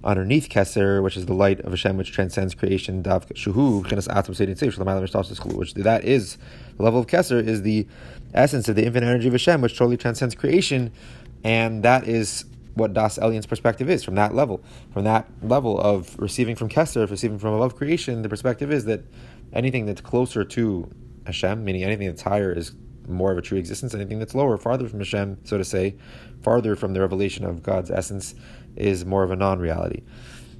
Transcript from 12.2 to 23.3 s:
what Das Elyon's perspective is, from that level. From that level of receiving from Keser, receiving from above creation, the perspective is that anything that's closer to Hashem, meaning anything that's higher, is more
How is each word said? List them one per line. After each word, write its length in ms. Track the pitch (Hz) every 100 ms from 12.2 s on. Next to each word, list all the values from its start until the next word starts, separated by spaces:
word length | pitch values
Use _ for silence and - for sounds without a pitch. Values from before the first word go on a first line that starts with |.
| 107 - - - -
what 200 | - 110
Das 240 | 98 110 -
Elyon's 280 | 110 113 104
perspective 440 | 113 117 113 131
is, 140 | 185
from 100 | -
that 180 | 95 104
level. 300 | 113 143 92 - - -
From 100 | -
that 240 | 104 110 - -
level 360 | 107 131 123 95
of 360 | 101 101 90 -
receiving 360 | 101 - 117
from 140 | 113 110
Keser, 420 | 151 160 - 104
receiving 280 | 101 117 104
from 140 | 107
above 220 | 107 127 120
creation, 460 | 143 170 - 117
the 60 | 107
perspective 420 | 104 131 123 143
is 140 | 147
that 180 | 110 107 - - - - -
anything 340 | - 127 123 104
that's 140 | 98
closer 440 | - 120 123 113
to 440 | 98 - 113 92 82 - - - -
Hashem, 380 | 92 92 107
meaning 180 | 104 92
anything 240 | 92 107 98
that's 160 | 80
higher, 300 | - 104 98
is 200 | 85 80 - - - -
more 240 | 90 92